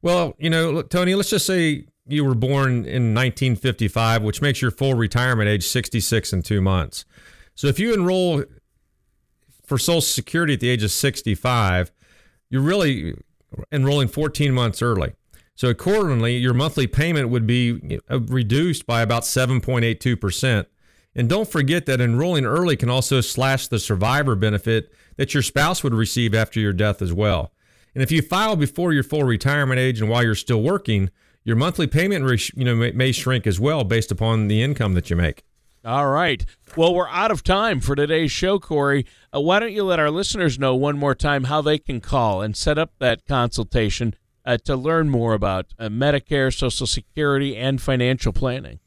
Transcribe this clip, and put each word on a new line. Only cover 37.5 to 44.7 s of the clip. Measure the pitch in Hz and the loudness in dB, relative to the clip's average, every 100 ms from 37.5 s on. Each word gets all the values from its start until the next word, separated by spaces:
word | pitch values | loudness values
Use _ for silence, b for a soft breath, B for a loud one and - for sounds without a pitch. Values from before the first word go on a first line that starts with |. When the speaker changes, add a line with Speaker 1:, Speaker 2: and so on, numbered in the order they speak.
| 190 220 151 | 2 2 0
Speaker 2:
for | 120 | 0
today's | 139 147 160 156 | 0 2 2 0
show, | - 180 196 | 0 0 0
Corey. | - 151 139 139 123 b b | 0 0 2 2 -2 b b
Uh, | 135 | -2
why | 151 196 | 2 2
don't | 226 | 2
you | 208 | -2
let | 196 170 | 0 2
our | 151 | 2
listeners | 156 202 214 170 123 | 0 -4 0 0 0
know | 135 | 0
one | 127 143 143 | 2 0 0
more | 143 | 0
time | 135 147 143 | 0 0 0
how | 131 151 | 0 0
they | 151 151 | 0 0
can | - 127 | -2 -8
call | - 139 113 95 | -2 0 2 0
and | 107 101 | -4 -2
set | - 147 | 0 0
up | 160 _ | -2 _
that | 127 113 - | 0 0 -2
consultation, | 139 120 - 110 127 107 - 117 - _ _ | 0 0 -2 -2 0 0 0 -4 -6 _ _
uh, | - 117 | -4 -2
to | - | 0